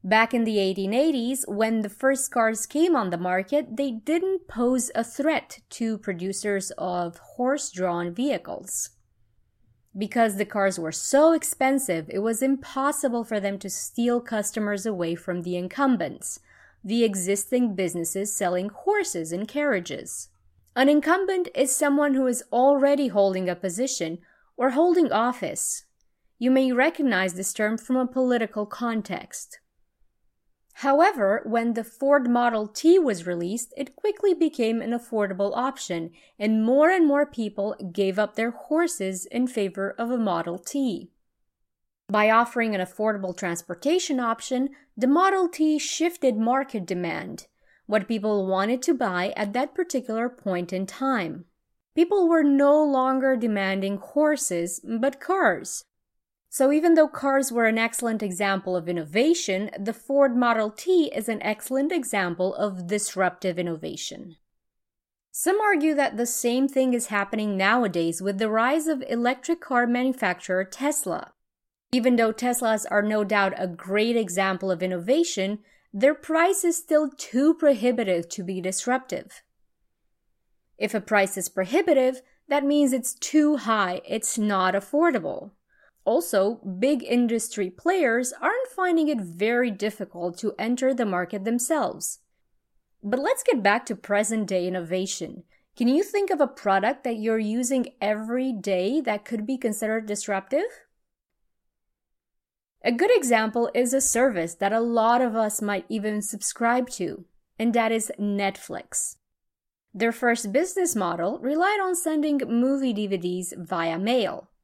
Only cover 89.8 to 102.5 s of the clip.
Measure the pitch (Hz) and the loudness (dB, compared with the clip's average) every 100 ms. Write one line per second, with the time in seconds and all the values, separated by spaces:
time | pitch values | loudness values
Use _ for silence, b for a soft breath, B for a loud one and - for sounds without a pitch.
89.8 | 208 208 190 175 175 170 214 - 220 247 | -6 -6 -12 -6 -8 -4 -6 -4 -4 0
90.8 | 262 254 226 180 175 208 196 240 - 311 | 0 0 0 -2 -4 -6 -2 -2 0 -2
91.8 | 214 - - - _ _ _ _ _ _ | -2 -4 -10 -10 _ _ _ _ _ _
92.8 | _ _ 208 254 311 539 - 302 196 214 | _ _ -4 -2 0 0 2 2 2 2
93.8 | 240 202 - 202 214 220 208 190 180 185 | -2 -10 -2 0 0 -2 -2 -2 -2 -4
94.8 | 165 185 185 - 165 - - _ _ - | -4 -4 -4 -6 -10 -12 -20 _ _ -2
95.8 | 240 285 403 403 392 339 285 - 208 196 | 2 2 2 -2 0 0 0 0 0 2
96.8 | 208 269 247 226 214 226 214 226 247 262 | 2 -2 -6 -4 -2 0 0 -2 0 -2
97.8 | 240 _ 202 214 220 247 262 226 190 185 | -2 _ -2 -2 -2 -2 -2 -4 -2 0
98.8 | 190 285 254 208 - 233 214 262 233 208 | 0 0 -2 -4 -4 -6 -4 -4 -2 -4
99.8 | 214 220 214 208 - 196 196 285 440 - | -2 -4 -4 -8 -4 -4 -2 -2 -2 -8
100.8 | _ _ _ _ _ _ _ _ _ _ | _ _ _ _ _ _ _ _ _ _
101.8 | _ _ _ _ _ _ _ | _ _ _ _ _ _ _